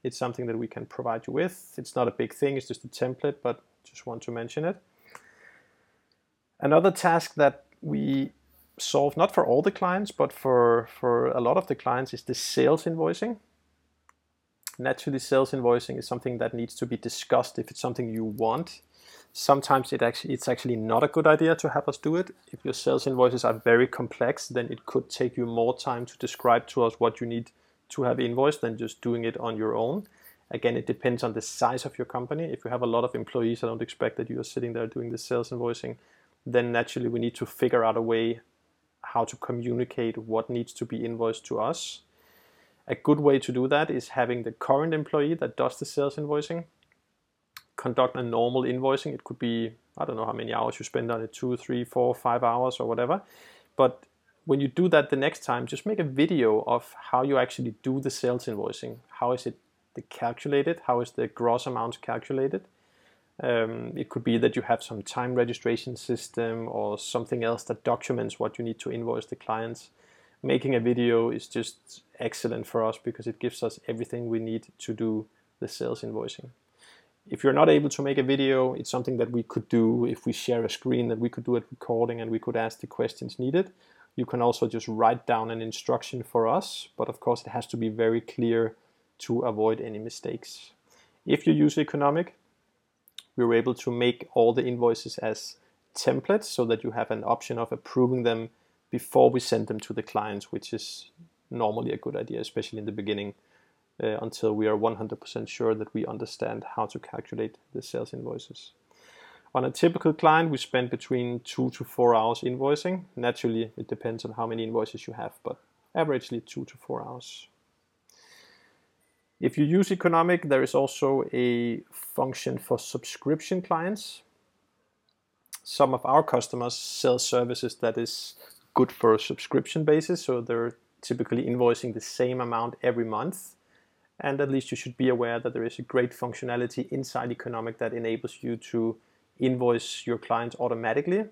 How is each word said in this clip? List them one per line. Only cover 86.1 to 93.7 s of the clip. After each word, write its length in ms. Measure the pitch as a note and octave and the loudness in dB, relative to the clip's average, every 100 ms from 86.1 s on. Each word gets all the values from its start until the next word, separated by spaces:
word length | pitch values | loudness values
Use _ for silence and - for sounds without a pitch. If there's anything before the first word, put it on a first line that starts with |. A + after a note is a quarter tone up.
| B2+ | -10
for 240 | A2+ A#2 A2+ | -2 2 4
us, 420 | D#3+ - - - - | 2 -2 -12 -14 -6
but 120 | A#2 | -6
of 120 | A2+ | -2
course 220 | - A#2+ - | -2 -2 -4
it 40 | |
has 160 | A#2 - | -8 -6
to 80 | A#2+ | -4
be 120 | A2+ | -2
very 320 | G#2+ A2+ A2+ | 2 2 2
clear 560 | A2+ - A#2 A2+ A2 - _ _ _ _ | -2 -2 2 4 2 -2 _ _ _ _
to 220 | - A#2 | -2 0
avoid 400 | B2+ G#2 A2 A2 | 0 2 2 2
any 180 | A#2 G#2+ | -4 -8
mistakes. 760 | A2+ - - A#2+ - - - _ _ _ _ _ - | -10 -8 -8 -8 -12 -20 -20 _ _ _ _ _ 0
If 200 | C#3+ - | 4 4
you 60 | |
use 260 | D#3 D3+ D#3 | 6 6 4
Economic, 560 | D3 D3 C#3+ D#3 F3+ _ _ _ _ _ _ _ _ - _ - | 0 2 2 2 -2 _ _ _ _ _ _ _ _ -20 _ 0
we're 180 | A#2+ | 4
able 200 | A#2 A#2+ | 4 4